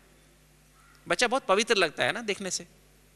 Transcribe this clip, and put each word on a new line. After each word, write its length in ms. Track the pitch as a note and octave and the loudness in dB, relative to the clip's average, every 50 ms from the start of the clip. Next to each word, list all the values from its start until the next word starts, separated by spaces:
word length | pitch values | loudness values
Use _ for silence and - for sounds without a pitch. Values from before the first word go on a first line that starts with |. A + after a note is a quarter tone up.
| - - - _ _ _ _ _ _ _ _ _ _ _ _ - - - - - - | -20 -20 -20 _ _ _ _ _ _ _ _ _ _ _ _ -20 -20 -20 -20 -10 -6
बच्चा 200 | - E3+ - B3 | -4 -2 0 0
बहुत 180 | A3 A#3+ C4+ - | 0 0 0 0
पवित्र 300 | - F#3+ G#3 A3+ - A3+ | 2 2 2 2 2 2
लगता 300 | G3 F3 D3+ - - B2 | 2 2 0 0 0 0
है 60 | B2+ | 0
ना 100 | F3 A3+ A#3+ | -2 -2 -4
देखने 280 | G#3+ F#3 - G3 F3+ | -6 -6 -6 -6 -6
से, 160 | - - E3+ - - - _ _ _ _ _ _ _ | -6 -8 -8 -12 -20 -20 _ _ _ _ _ _ _